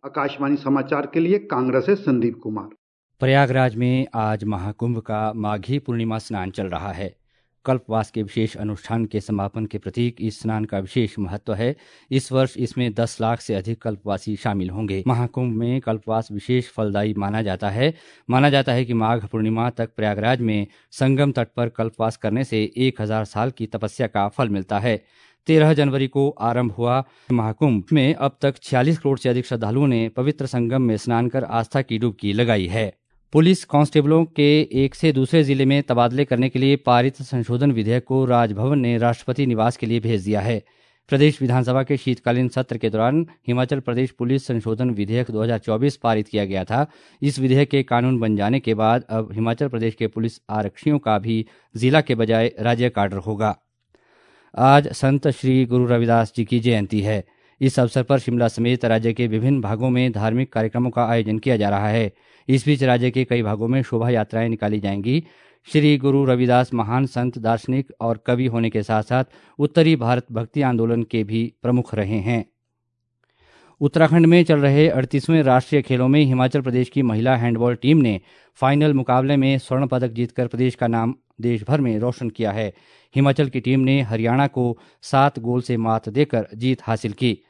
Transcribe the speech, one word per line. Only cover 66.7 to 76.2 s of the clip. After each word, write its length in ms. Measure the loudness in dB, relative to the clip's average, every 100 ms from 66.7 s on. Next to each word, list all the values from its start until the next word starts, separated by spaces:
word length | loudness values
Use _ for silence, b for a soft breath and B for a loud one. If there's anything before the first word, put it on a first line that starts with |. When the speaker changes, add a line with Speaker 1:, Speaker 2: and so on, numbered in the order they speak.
Speaker 2:
महान 320 | -2 -2 -2 -2
संत, 320 | -2 -4 -2
दार्शनिक 500 | -2 -2 0 -4 -4 -6
और 220 | -4 -2 -2
कवि 200 | 0 0
होने 240 | 0 0
के 140 | -2
साथ-साथ 400 | 0 -2 0 -2 -2 b b -4
उत्तरी 360 | 0 4 4 2
भारत 300 | 2 -2 -2
भक्ति 300 | -8 -6 -2
आंदोलन 420 | 0 0 0 0
के 200 | -2 -4
भी 300 | -2 -2 -4 -4
प्रमुख 340 | 0 0 0 -4
रहे 240 | -2 -2
हैं। 260 | -2 -4 -6 _ _ _ _ _ _ _ b b b b b b
उत्तराखंड 440 | 0 4 6 6 8
में 180 | 6
चल 160 | 6 4
रहे 280 | 4 4 4
अड़तीसवें 560 | 2 0 -2 2 2
राष्ट्रीय 380 | 4 4 2 -2
खेलों 260 | 0 0 4
में 180 | 4